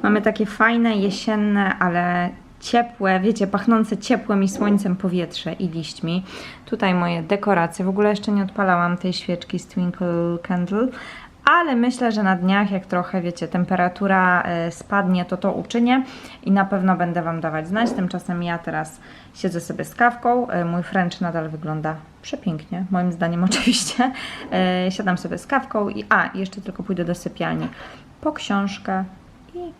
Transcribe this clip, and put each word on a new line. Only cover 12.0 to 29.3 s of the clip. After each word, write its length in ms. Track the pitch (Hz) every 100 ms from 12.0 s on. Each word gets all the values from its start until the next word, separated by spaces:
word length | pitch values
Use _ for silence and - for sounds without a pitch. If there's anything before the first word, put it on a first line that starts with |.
| 240
że 120 | 208
na 120 | 196 185
dniach, 360 | 180 196 208
jak 140 | 196 190
trochę, 360 | 180 180 190
wiecie, 260 | 175 175 160
temperatura, 920 | 180 175 185 180 180 196 190 185 180
e, 300 | - 170 170
spadnie, 540 | 165 - 202 185 185 180
to 120 | 185
to 140 | 202
uczynię 520 | - 175 233 233 262 262 - - -
i 80 | -
na 140 | 196 190
pewno 300 | 196 185 175
będę 260 | 175 175
wam 200 | 165 165
dawać 260 | 160 156 160
znać. 240 | 208 233
Tymczasem 520 | 233 180 180 - 175
ja 140 | 175 170
teraz 420 | - 156 156 - - - - -
siedzę 260 | 190 170
sobie 240 | 160 - -
z 100 | -
kawką. 540 | 240 240 240 247 240
E, 160 | 180 170
mój 180 | 175
French 380 | 170 190 175 -
nadal 280 | 175 165 160
wygląda 460 | 156 151 156 156 160 - -
przepięknie, 640 | - 277 - 156 - 180 185
moim 200 | 190 180
zdaniem 320 | 170 170 170 185
<laughs> 40 |
oczywiście. 600 | 220 - 226 - - 254 262 - - -
E, 400 | 185 185 180 185
siadam 260 | 190 202 180
sobie 200 | 170 175
z 100 | -
kawką 420 | 269 269 220 208
i, 160 | 202 208
a, 200 | 208 170
jeszcze 280 | 190 190 196
tylko 220 | 185 185
pójdę 220 | 185 180 170
do 100 | 175
sypialni 520 | 180 - 165 160 160 - - - - -
po 120 | 311
książkę 680 | 302 - 202 196 - - 190 190 - -